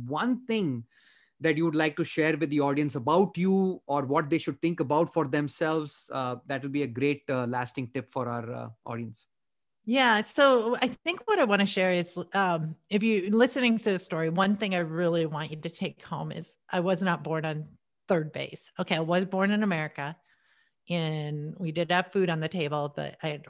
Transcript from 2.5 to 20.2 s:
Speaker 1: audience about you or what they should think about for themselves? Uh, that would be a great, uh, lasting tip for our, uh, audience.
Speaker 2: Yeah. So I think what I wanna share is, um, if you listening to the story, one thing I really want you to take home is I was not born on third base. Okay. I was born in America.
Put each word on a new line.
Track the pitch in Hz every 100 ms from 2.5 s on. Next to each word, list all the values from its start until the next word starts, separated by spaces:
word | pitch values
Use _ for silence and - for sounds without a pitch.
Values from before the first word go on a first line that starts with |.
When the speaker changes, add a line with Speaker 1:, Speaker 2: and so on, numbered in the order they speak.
| 147
Speaker 1:
audience | 139 139 147 143
about | 120 170 196 170
you | 185 190 190 180 -
or | 143 131
what | 151 147
they | 160
should | 160 139
think | 165 170
about | 135 147 170
for | 170 147
themselves? | 147 147 - 160 160 151 - -
Uh, | 135 127 123 -
that | 139
would | 139
be | 143
a | 135
great, | 117 143 143 -
uh, | 131 120
lasting | 123 123 - 120
tip | 131 123
for | 135 120
our, | 120 113
uh, | 123 117 110 -
audience. | 117 113 113 _ _ _ _ _ _ -
Speaker 2:
Yeah. | 262 247 214
So | 214 - 277 247 220 247
I | 254
think | - 320 359 -
what | 415
I |
wanna | 240 202 196
share | 202 185
is, | 180 175 - -
um, | 196 190 165 156 - -
if | 202
you | 220 214 185
listening | 220 240 277 247 226
to | 214
the | 185
story, | - 160 165
one | 170 190 202
thing | 208 180
I |
really | 165 160 175 170 160
want | 151 151
you | 156
to | 165
take | - 175 -
home | - 151 156
is | 156 165 _ -
I | 185
was | 196 180
not | 190 165
born | 151 160
on | 156 156 151 - _ _ -
third | 175 156
base. | - 135 - - -
Okay. | 185 160
I |
was | 165 175 190
born | 190 196
in | 208
America. | 208 165 156 - 143 160